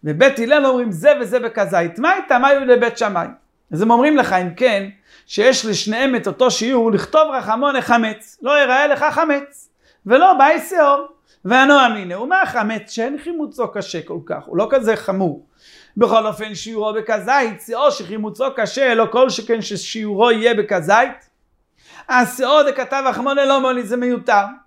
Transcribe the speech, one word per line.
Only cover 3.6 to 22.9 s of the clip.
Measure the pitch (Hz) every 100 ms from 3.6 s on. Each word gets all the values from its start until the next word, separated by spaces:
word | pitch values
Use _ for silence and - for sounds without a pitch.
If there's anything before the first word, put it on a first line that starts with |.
| _
אז | 156
הם | 214
אומרים | 233 285 302
לך, | 202
אם | 185 180 170
כן, | 254 202 196 - _ _ _
שיש | - 226 262 220
לשניהם | 196 - 220 269 247
את | 220
אותו | - 254
שיעור, | - 220 254 226
לכתוב | 202 - 311 311
רחמון | 269 196 226 285 269
החמץ, | - 240 220 214 - -
לא | 240 294
ייראה | 269 254 294
לך | 277 302
חמץ, | 294 320 285 277 - - _ _ _ -
ולא | 254 359
באי | 330 277 320 -
שאור. | 359 285 277 - _ _ _ 185
ואנו | 247 269 285 247
אמינא, | 214 185
ומה | 180 254 370
החמץ | 381 247 208 220 214
שאין | - 233 285
חימוצו | 330 339 285 - 233
קשה | 208 - 170
כל | 156 165 -
כך, | 151 -
הוא | 170
לא | 214
כזה | 277 220 220
חמור. | - 190 185 143 _ _ _ - _ -
בכל | 233 226 214
אופן, | 190 214 202
שיעורו | 214 220 214
בכזית, | 214 214 214 190 277 240 185 -
שאור | 226 196
שחימוצו | 190 175 214 214 208 262 262
קשה, | 214 - 269
לא | 226 220
כל | 233 254
שכן | 202 214 226
ששיעורו | - 202 - 220 214 196 240
יהיה | 226 226
בכזית. | 220 208 190 156 208 262 262 _ _ _ _ _ _ _ - -
השאור | 254 247 - 254 302
דכתב | 285 262 247